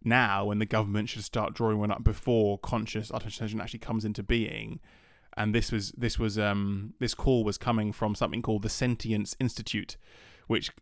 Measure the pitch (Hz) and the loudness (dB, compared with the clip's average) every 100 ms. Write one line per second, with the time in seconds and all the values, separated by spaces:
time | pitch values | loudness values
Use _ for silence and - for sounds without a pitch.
0 | 113 123 113 98 101 104 107 110 104 104 | 2 4 4 2 2 0 2 2 2 0
1 | 104 110 107 120 107 - 113 107 107 101 | -2 -6 -4 -2 -2 0 0 2 0 2
2 | 113 104 - 117 104 101 - 117 110 110 | 2 2 2 4 4 2 -2 -2 -2 -4
3 | 107 113 107 - 110 107 98 110 - 113 | -6 -6 -8 -6 -4 -4 -6 -8 -4 -2
4 | 107 104 101 117 107 107 110 - - - | -2 -2 2 2 2 -4 -8 -12 -14 -20
5 | - _ _ - 107 110 - 110 101 - | -20 _ _ -2 2 2 2 0 -2 -2
6 | 120 - 113 101 104 101 101 98 107 - | -2 0 0 2 2 2 0 -2 -6 -4
7 | 120 - 139 123 107 101 - 113 104 - | -4 0 2 4 2 0 0 0 0 0
8 | 107 104 - 113 117 107 104 - 127 117 | -2 0 -2 -2 0 0 0 0 0 0
9 | 110 107 98 - 123 - 110 104 - - | -2 -2 -2 -2 -2 -2 -6 -6 -6 -12
10 | - - - - - 113 - - | -18 -20 -20 -12 -2 -2 -2 -6